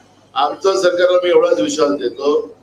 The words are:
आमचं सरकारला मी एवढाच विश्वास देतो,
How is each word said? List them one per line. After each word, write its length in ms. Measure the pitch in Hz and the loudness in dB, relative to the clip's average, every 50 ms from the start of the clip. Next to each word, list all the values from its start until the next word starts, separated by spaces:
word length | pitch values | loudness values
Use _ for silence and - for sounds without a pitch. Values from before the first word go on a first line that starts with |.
| _ _ _ _ _ _ - | _ _ _ _ _ _ -4
आमचं 480 | 131 143 151 151 - 190 190 190 185 | -4 -4 -4 -4 -2 -2 -2 0 2
सरकारला 360 | 170 175 175 175 180 180 180 175 180 | 0 0 2 2 2 2 2 2 2
मी 60 | 175 | 2
एवढाच 300 | 165 160 175 175 170 156 | 2 2 2 2 0 0
विश्वास 300 | 151 - - 156 147 139 | -2 -2 -2 0 0 0
देतो, 680 | - - 127 120 - 135 135 143 156 156 - - - - | -2 -2 -6 -6 -6 -4 -2 -2 -2 -2 -2 -6 -14 -20